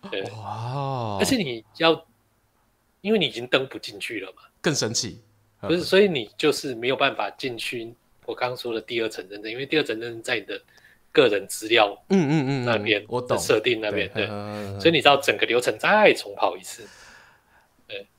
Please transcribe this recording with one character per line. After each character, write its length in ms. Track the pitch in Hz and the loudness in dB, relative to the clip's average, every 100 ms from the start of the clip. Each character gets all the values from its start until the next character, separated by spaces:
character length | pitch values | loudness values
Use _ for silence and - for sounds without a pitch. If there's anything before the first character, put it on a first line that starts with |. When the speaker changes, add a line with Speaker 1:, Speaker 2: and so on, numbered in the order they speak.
| 196 | -10
Speaker 1:
对。 120 | 101 110 | -8 -8
Speaker 2:
哇 400 | 110 101 110 120 | -10 -12 -10 -8
哦。 440 | 135 139 135 113 101 | -6 -6 -4 -4 -2
Speaker 1:
而 40 | |
且 120 | 196 262 | 0 0
你 280 | 156 117 - - | -2 -8 -12 0
要， 260 | 165 156 - _ _ _ _ _ _ _ _ _ | 2 2 -2 _ _ _ _ _ _ _ _ _
因 120 | 196 | 0
为 60 | 214 | 2
你 80 | 147 | 2
已 40 | |
经 160 | 113 123 | 0 0
登 200 | 143 131 | 0 -2
不 100 | 107 | -8
进 200 | - 101 | -12 -12
去 200 | - 110 | -10 -8
了 100 | 95 | -10
嘛。 100 | - - _ | -16 -20 _
Speaker 2:
更 140 | - | -2
生 180 | 143 117 | 0 -2
气。 300 | 113 110 78 _ _ _ _ | -2 -6 -10 _ _ _ _
Speaker 1:
不 120 | - | -2
是， 80 | 175 | -2
所 200 | 160 190 | 4 6
以 80 | 202 | 6
你 220 | 156 107 _ | 2 -6 _
就 140 | 151 | 2
是 240 | 139 151 | 2 -2
没 140 | 117 120 | -4 -2
有 80 | 131 | 2
办 180 | 139 | 2
法 160 | 110 101 | 0 -6
进 260 | - 135 117 | -6 -10 -8
去 380 | - 123 113 117 _ _ - | -8 -8 -10 -14 _ _ -12
我 80 | |
刚 160 | 110 123 | -6 -4
刚 60 | 123 | -4
说 180 | 120 | -6
的 60 | 113 | -6
第 200 | - 117 | -4 -4
二 60 | 110 | -4
层 160 | - 92 | -6 -14
认 120 | 101 | -12
证， 80 | 107 | -10
因 60 | 113 | -8
为 80 | |
第 140 | 135 156 | -2 0
二 40 | |
层 160 | 139 110 | 0 -4
认 120 | 117 | -6
证 100 | 113 | -10
在 140 | - 120 | -4 -6
你 100 | 98 | -6
的 140 | 101 _ _ _ _ _ | -14 _ _ _ _ _
个 160 | - 127 | 4 4
人 180 | 104 98 | 4 -4
资 220 | - 110 | -10 2
料 260 | 113 104 101 _ | 4 4 2 _
Speaker 2:
嗯， 100 | 196 | 2
嗯， 120 | 143 | 4
嗯， 180 | 156 131 | 2 2
嗯， 160 | 139 | 0
Speaker 1:
那 140 | 120 110 | 0 0
边， 260 | 104 104 - | 2 0 0
Speaker 2:
我 120 | 120 | -6
懂。 180 | 123 104 | -2 -2
Speaker 1:
设 220 | - 113 | 2 2
定 180 | - 110 | 2 -2
那 120 | 107 | -2
边， 180 | 101 98 | -4 -4
Speaker 2:
对， 100 | 110 | -4
Speaker 1:
对。 60 | 104 | -4
Speaker 2:
嗯， 20 | |
嗯， 460 | 104 104 - - - | -4 -8 -8 -8 2
嗯。 20 | |
Speaker 1:
所 80 | 165 | 4
以 60 | |
你 80 | 165 | 6
知 20 | |
道 140 | 143 139 | 6 4
整 180 | - 139 | 2 0
个 100 | 110 | 2
流 140 | 117 | 2
程 160 | 131 113 | 0 0
再 360 | 156 208 208 | 2 6 6
重 200 | 120 104 | 4 -2
跑 220 | 101 101 90 | -2 -2 -2
一 60 | |
次。 200 | 92 - - - - - - _ _ _ _ _ _ | -12 -16 -18 -20 -20 -20 -20 _ _ _ _ _ _
对。 200 | 101 101 | -14 -14